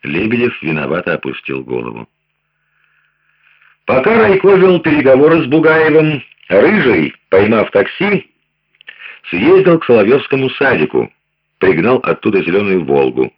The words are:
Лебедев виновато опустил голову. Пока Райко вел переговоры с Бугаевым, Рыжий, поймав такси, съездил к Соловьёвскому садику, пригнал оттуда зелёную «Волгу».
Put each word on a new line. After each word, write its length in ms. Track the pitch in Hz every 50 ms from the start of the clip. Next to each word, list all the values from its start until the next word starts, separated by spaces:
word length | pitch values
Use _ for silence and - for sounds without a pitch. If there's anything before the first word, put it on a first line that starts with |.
| -
Лебедев 580 | - 73 82 104 110 120 117 120 120 - -
виновато 520 | - 78 80 78 71 65 78 87 87 87 82
опустил 500 | - - 67 65 - _ - 67 67 64
голову. 440 | 62 64 62 58 58 57 58 58 _ _ _ _ _ _ _ _ _ _ _ _ _ _ _ _ _ _ _ _ _ _ _ _ _ _ _ _ _ _ _ _ _ _ _ _
Пока 320 | - 123 - 127 208 226 226
Райко 380 | 220 214 190 190 - 190 196
вел 240 | 185 185 185 180 170
переговоры 640 | - 170 151 151 123 135 135 131 143 156 165 165 143
с 40 | 123
Бугаевым, 760 | 135 165 156 160 160 160 156 156 151 160 156 156 151 131 - _ _ _ _ _
Рыжий, 640 | 87 98 113 160 208 208 151 127 104 85 76 69 - _ _ _
поймав 420 | - 95 101 107 117 110 98 -
такси, 580 | - 101 98 - - - 175 202 208 180 - _ _ _ _ _ _ _ _ _ _ _ _ - - _ - - - - _ -
съездил 500 | - 87 104 151 190 190 190 180 170 160
к 60 | -
Соловьёвскому 640 | - 120 113 101 104 131 143 - - 139 135 131 127
садику, 600 | - - 143 135 123 - 76 - - 62 60 - _ _ _ _ _ _ _ _ _ _
пригнал 380 | 92 92 90 78 82 113 131 123
оттуда 460 | - - 82 - - - 101 98 80
зелёную 400 | 80 87 101 104 98 95 92 80
«Волгу». 480 | 67 69 71 67 65 62 62 65 - _